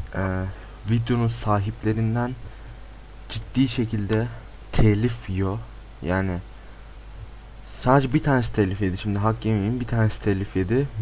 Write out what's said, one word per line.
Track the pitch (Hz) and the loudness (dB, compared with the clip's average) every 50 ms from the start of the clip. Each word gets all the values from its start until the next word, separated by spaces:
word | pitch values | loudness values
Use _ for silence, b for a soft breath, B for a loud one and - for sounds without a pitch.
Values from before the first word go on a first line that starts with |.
| - - - | -10 -8 -4
e, | 92 95 95 92 92 95 95 98 B B B B B - 101 | -2 -2 -2 0 -2 -2 -4 -6 B B B B B -2 0
videonun | 117 117 117 123 123 117 117 113 | 2 2 2 2 2 2 2 0
sahiplerinden | 113 - - 107 104 104 98 110 110 - - 107 110 113 113 110 113 120 120 123 123 120 - B B B B B B B B B B B - - - - - - | 0 0 0 2 2 2 2 -2 -4 -2 0 0 2 2 2 2 2 0 0 -2 -4 -8 -10 B B B B B B B B B B B -16 -16 -16 -16 -12 -8
ciddi | - - - - - 127 135 127 | -8 -8 -6 -2 2 2 2 2
şekilde | - - 117 110 113 104 101 98 110 110 117 120 - - - - - - - - | 2 0 0 0 0 -2 0 2 2 0 0 -2 -4 -10 -14 -16 -16 -16 -8 0
telif | - - 113 107 104 104 113 123 117 - - - | 6 8 8 8 8 6 2 0 0 -2 -6 -4
yiyor. | 95 92 98 95 101 117 117 - - - - - - - | -2 0 0 0 -2 -4 -6 -10 -14 -16 -16 -16 -14 -8
Yani | - 85 90 95 95 95 90 90 95 B B B B B B B B B B B B - - - - - - - - - - - - - - - | -2 0 0 2 2 0 -2 -4 -6 B B B B B B B B B B B B -14 -14 -14 -14 -14 -14 -16 -16 -16 -16 -16 -16 -14 -10 -2
sadece | - 123 131 143 139 123 127 | 4 6 6 6 6 4 2
bir | 156 | 2
tanesi | - 147 135 123 113 - | 4 4 4 4 2 2
telif | - 110 101 92 95 98 | 2 2 2 2 2 0
yedi. | 104 92 90 98 | 0 0 0 -2
Şimdi | - 107 101 101 | -2 -2 0 2
hak | 101 110 113 113 - | 2 2 0 2 0
yemeyeyim, | 110 110 101 98 107 123 127 | 2 2 2 2 2 0 -2
bir | 123 | -2
tanesi | - 117 113 110 104 - - | 0 2 4 4 4 2 2
telif | - 107 98 95 98 - - | 0 2 2 2 0 -2 0
yedi. | 95 95 90 113 131 143 139 - 107 | 0 0 2 2 2 2 0 0 0